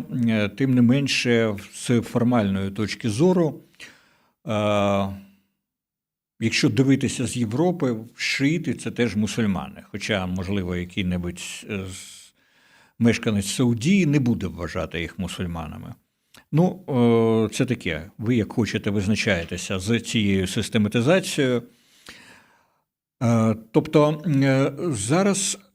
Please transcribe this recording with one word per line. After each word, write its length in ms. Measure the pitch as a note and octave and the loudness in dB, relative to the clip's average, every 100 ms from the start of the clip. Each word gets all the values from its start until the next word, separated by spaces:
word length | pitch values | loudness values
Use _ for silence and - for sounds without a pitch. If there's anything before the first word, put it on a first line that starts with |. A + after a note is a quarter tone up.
| - C3 A#2 | -2 -2 0
е, 220 | A2 G2+ | 2 0
тим 240 | - C3+ | 0 2
не 80 | B2+ | 4
менше, 720 | A#2+ C3+ C3+ - B2+ A#2 A2+ G2+ - | 6 4 0 0 2 2 2 -2 -10
з 280 | - - A#2+ | -8 0 0
формальної 720 | - B2 A#2 B2 G2+ G2 G2 | 0 0 2 2 2 0 -2
точки 380 | G2 G#2+ - A#2+ | -4 -4 -4 -4
зору, 520 | G#2 F3+ F3+ D#3+ - - - - - _ _ _ _ - | 2 4 4 0 -2 -14 -20 -20 -20 _ _ _ _ -4
е, 600 | G#2+ G#2 G#2 G2+ G2 G2 G2 - _ _ _ _ _ _ _ _ _ _ - | 0 2 2 2 0 -2 -6 -16 _ _ _ _ _ _ _ _ _ _ -6
якщо 300 | A2+ - D3+ | -2 2 2
дивитися 580 | A2 C3+ C3+ B2 - A#2+ | 4 4 4 2 -2 -4
з 100 | B2 | -4
Європи, 580 | A2+ B2 F3 F3 C3+ A2+ A2 - | -2 0 0 0 -2 -4 -8 -8
шиїти — 580 | - - C#3 F3 D#3 A2+ | -6 0 0 0 -2 -6
це 160 | A#2 | -6
теж 240 | A2+ A#2+ G2 | -2 -2 0
мусульмани, 640 | G#2+ - A2 F2 C#2+ - - | -2 0 -2 -2 -6 -14 -14
хоча, 340 | G#2 - G#2 F#2 | -8 -4 -2 -2
можливо, 500 | F#2 F2+ G2+ F2 F2+ | -4 -4 -2 -2 -4
який-небудь, 640 | F2 - F2+ F2+ F2 F2 - - - | -4 -4 -2 -2 -4 -8 -12 -14 -10
е, 160 | G2+ F#2+ | -10 -10
з-, 480 | F#2+ - - - _ _ _ _ _ _ - | -14 -18 -20 -20 _ _ _ _ _ _ 0
мешканець 520 | A#2 A2 A#2 G2+ G2 | 2 2 0 -2 -2
Саудії 540 | - B2 A#2 C3+ G3+ D#3+ | 0 0 2 2 4 4
не 140 | C#3+ | 2
буде 280 | B2 A2+ F2+ | 2 0 -4
вважати 540 | E2 E2+ F2 D#2+ E2 | -8 -8 -6 -6 -6
їх 180 | E2+ - | -6 -6
мусульманами. 760 | F2 - F2+ E2+ D#2 - E2+ - _ _ _ - _ | -8 -6 -6 -6 -10 -12 -16 -18 _ _ _ -20 _
Ну, 320 | D3 F3+ F3+ - | 2 2 0 -4
е, 640 | C3 A#2+ A#2 A2+ A2+ G#2+ - | 2 4 4 4 2 0 0
це 100 | B2 | -2
таке, 460 | A#2 F#2 D2+ F2+ - | -2 -4 -6 -8 -6
ви 180 | A2 B2 | -2 0
як 180 | G2+ | 0
хочете 360 | - G#2 A2 G#2+ | -2 -2 -2 -2
визначаєтеся 920 | G#2 F#2+ G#2+ A2+ F2+ E2+ F2 - F#2+ | -2 0 0 0 -2 -2 -8 -6 -4
з 200 | F#2+ A#2 | 0 -2
цією 480 | - A#2 G2+ G2 F#2 | 0 0 2 2 0
систематизацією. 1160 | - G2+ A#2 G#2 A#2+ A#2+ F#3+ F#3+ - C3 A#2+ - _ _ _ - - - - _ _ _ _ _ _ _ - | -2 -2 0 0 2 2 2 0 0 0 0 -4 _ _ _ -20 -20 -20 -20 _ _ _ _ _ _ _ -4
Е, 320 | A#2 A#2 A2 G#2+ - | 2 4 2 0 0
тобто, 500 | D#3 D3+ D#3+ D3 D3+ F3 | 0 4 4 4 2 0
е, 460 | C#3 C#3 C3+ C#3 C#3 F3+ | 2 4 4 2 0 -4
зараз, 680 | A#2+ G2+ E3 G3+ F#3+ - - _ | -4 0 2 2 0 -2 -6 _